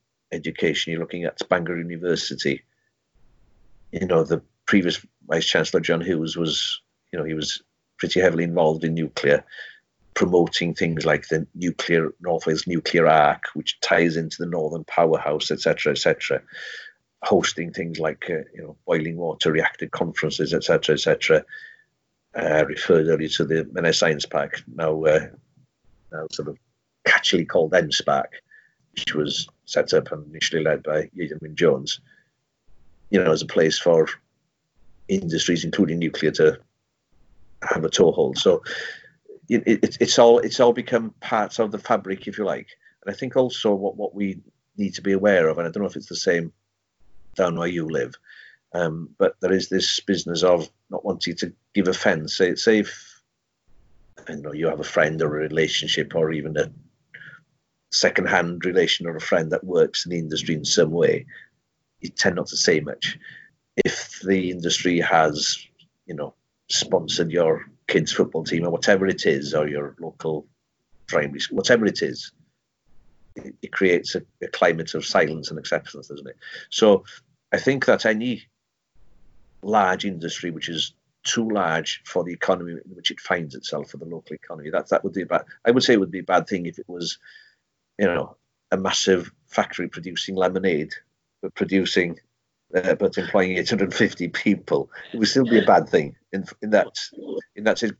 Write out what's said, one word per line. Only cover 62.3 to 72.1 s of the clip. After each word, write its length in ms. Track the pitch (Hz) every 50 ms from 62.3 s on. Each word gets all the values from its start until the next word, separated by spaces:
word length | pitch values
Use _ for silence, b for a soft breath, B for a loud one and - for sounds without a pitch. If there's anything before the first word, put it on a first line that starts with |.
| - 87
not 100 | 69 -
to 100 | - -
say 220 | - - 85 78
much. 400 | 76 69 - - - - - B B B B B B B B B _ _ - - -
If 380 | - - - - - - -
the 300 | - 95 98 92 92 90
industry 500 | 90 87 82 85 82 - - 90 87 85
has, 640 | 85 - 85 82 78 78 73 73 71 - - - - - _ _ _ _ _ _ _
you 80 | 90 85
know, 200 | 76 73 69 - _ _ _ _ _ _ -
sponsored 640 | - - - - 95 90 82 76 - - 87 80
your 340 | 82 87 85 80 80 - - - - _ _ -
kids' 260 | - 82 80 - -
football 320 | - 92 - - 82 82
team 200 | - 80 82 85
or 40 | 85
whatever 360 | 82 82 - 110 101 92 95
it 200 | 95 87 - -
is, 280 | 87 73 69 71 73 78
or 140 | 76 76 73
your 280 | 73 73 71 71 - -
local 460 | 82 82 - - - 80 78 76 - _ _ _ _ _ _ _ _ _ _ - _ -
primary 340 | - 82 73 71 71 69
school, 160 | - - - -
whatever 280 | - - 123 117 110
it 160 | 95 82 -
is, 300 | - 71